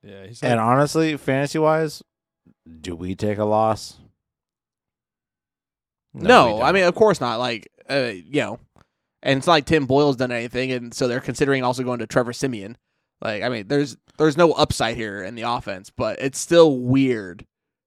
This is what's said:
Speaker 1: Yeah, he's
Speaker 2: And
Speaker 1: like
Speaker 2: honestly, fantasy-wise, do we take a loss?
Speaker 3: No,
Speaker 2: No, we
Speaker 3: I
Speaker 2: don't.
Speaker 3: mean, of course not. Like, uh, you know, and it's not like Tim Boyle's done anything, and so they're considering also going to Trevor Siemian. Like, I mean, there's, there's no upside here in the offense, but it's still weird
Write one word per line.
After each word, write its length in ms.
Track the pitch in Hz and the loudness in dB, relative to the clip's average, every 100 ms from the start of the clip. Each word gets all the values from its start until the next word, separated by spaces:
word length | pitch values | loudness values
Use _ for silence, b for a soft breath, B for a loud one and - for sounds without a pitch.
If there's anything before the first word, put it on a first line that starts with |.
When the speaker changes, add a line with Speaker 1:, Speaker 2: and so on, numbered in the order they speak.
Speaker 1:
Yeah, 220 | 101 98 98 | -20 -20 -20
he's 120 | 120 | -6
Speaker 2:
And 180 | 127 117 | -2 0
Speaker 1:
like 40 | |
Speaker 2:
honestly, 520 | 113 127 143 160 160 143 | 2 2 2 0 -2 -2
fantasy-wise, 840 | - 135 143 160 156 160 160 - - _ _ _ _ _ - 82 | -2 -2 -2 0 2 2 -2 -8 -20 _ _ _ _ _ -20 -14
do 140 | 92 | -12
we 220 | 85 90 95 | -8 -8 -4
take 220 | 107 104 | -4 -2
a 60 | |
loss? 520 | 104 107 110 107 - - _ _ _ _ _ _ _ _ _ _ _ _ _ _ _ _ _ _ _ _ _ | 0 2 2 -2 -8 -20 _ _ _ _ _ _ _ _ _ _ _ _ _ _ _ _ _ _ _ _ _
Speaker 3:
No, 140 | 135 180 | -6 4
Speaker 2:
No, 280 | 247 123 107 | 6 6 2
we 60 | |
Speaker 3:
I 40 | 131 | 2
Speaker 2:
don't. 80 | |
Speaker 3:
mean, 100 | 190 | 2
of 100 | 180 | 0
course 260 | 175 220 175 | 2 2 2
not. 180 | 123 113 | -2 -4
Like, 300 | 123 117 - _ - | -4 -6 -12 _ -6
uh, 220 | 139 123 | -4 -4
you 260 | 95 80 143 | -8 -6 -4
know, 180 | 107 113 _ _ _ _ _ _ | -4 -8 _ _ _ _ _ _
and 160 | - 135 | -2 0
it's 80 | 127 | 4
not 80 | |
like 120 | 160 131 | 2 4
Tim 200 | 160 131 | 0 2
Boyle's 300 | 135 147 123 | 2 2 0
done 160 | 127 | -2
anything, 380 | 120 117 123 131 | -4 -6 -4 -4
and 220 | 127 120 | -4 -8
so 140 | - 131 | -4 -4
they're 120 | 123 | -2
considering 420 | 135 120 139 135 | -6 -2 0 0
also 180 | 127 127 | 0 -2
going 160 | 127 123 | -4 -6
to 80 | 110 | -2
Trevor 260 | 131 120 | -2 -2
Siemian. 440 | 120 139 113 98 120 _ _ _ _ | -4 -6 -6 -12 -16 _ _ _ _
Like, 220 | 110 107 | -8 -4
I 60 | 120 | -4
mean, 200 | 120 98 | -6 -2
there's, 280 | 143 143 - _ - | -2 -2 -8 _ 0
there's 180 | 156 143 | 0 4
no 160 | 170 | 2
upside 440 | 143 151 - 117 117 | 4 0 0 -4 -4
here 260 | 110 101 | -8 -8
in 120 | 95 | -10
the 80 | 117 | -8
offense, 480 | 117 123 107 95 98 | -6 -6 -6 -12 -14
but 280 | - 113 101 | -6 -6 -4
it's 180 | 139 - | -6 -6
still 400 | - 170 165 127 | 4 8 8 6
weird 680 | 123 135 135 117 95 87 - _ _ _ | 0 2 2 0 -6 -16 -20 _ _ _